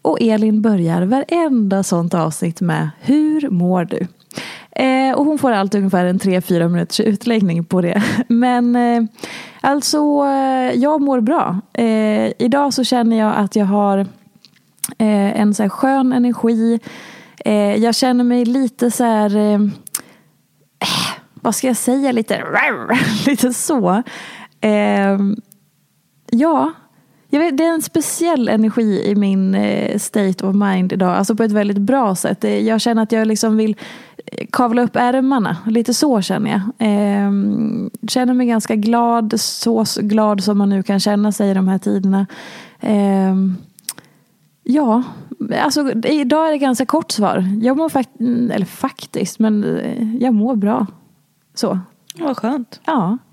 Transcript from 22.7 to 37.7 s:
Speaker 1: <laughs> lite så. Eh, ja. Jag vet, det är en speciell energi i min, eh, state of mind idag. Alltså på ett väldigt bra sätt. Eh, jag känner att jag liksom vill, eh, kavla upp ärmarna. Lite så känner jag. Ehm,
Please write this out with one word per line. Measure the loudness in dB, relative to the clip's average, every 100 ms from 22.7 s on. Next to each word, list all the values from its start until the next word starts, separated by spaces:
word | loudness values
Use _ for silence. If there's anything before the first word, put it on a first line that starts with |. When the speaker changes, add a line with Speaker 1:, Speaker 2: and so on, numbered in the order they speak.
| -2
Speaker 1:
<laughs> | -2 0 0 0 0
lite | 0 0
så. | -2 -2 0 2 0 -2 -14 -18 -20 -20 _
Eh, | 0 2 2 2 0 0 -2 -2 _ -20 _ _ _ _ _ _ -4
ja. | 0 2 2 -2 -6 _ _ _ _ _
Jag | 0
vet, | 0 2
det |
är | 0
en | 0
speciell | -2 -4 -4 -2 0 0 2
energi | 2 2 2 0 0
i | 0
min, | 0 2 2 2
eh, | 0 0 0 -2 -4
state | -2 0 0 0
of | 0
mind | 0 2 0 0
idag. | 0 0
Alltså | 0 0
på | 0
ett | 0
väldigt | 0 0 0
bra | 0 2 0
sätt. | 0 -2 -2
Eh, | -2 0
jag | 0 0
känner | 2 0
att | 2
jag | 0 0
liksom | 0 2 2
vill, | 0 -4 -10 -20 -20 -20
eh, | -16 -12 -6
kavla | -2 0 2
upp | 0
ärmarna. | 0 0 2 2 0 0 -2
Lite | 0 0 0
så | 0 2 2
känner | 0 -2 0
jag. | -2 -2 -2
Ehm, | 0 2 2 0 0 0 0 -2 -2